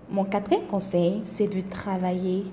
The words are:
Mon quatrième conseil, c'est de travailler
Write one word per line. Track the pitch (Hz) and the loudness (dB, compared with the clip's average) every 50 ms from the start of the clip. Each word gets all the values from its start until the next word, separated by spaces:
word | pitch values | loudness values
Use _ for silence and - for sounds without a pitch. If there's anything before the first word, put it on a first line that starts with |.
| - - | -12 -4
Mon | - 196 190 | 0 0 0
quatrième | 196 196 202 202 - 330 440 - | 2 0 -2 2 4 2 2 2
conseil, | - - 196 190 - - 175 175 175 196 214 220 | 0 -2 -2 -2 2 2 4 4 4 2 0 -4
c'est | - - - 208 202 190 | -6 -2 0 0 0 0
de | 185 | -2
travailler | 185 190 - - - 208 190 185 185 185 180 185 185 185 185 190 196 185 | -4 -6 -6 -8 -6 -4 -2 0 0 0 0 0 0 0 0 0 -2 -4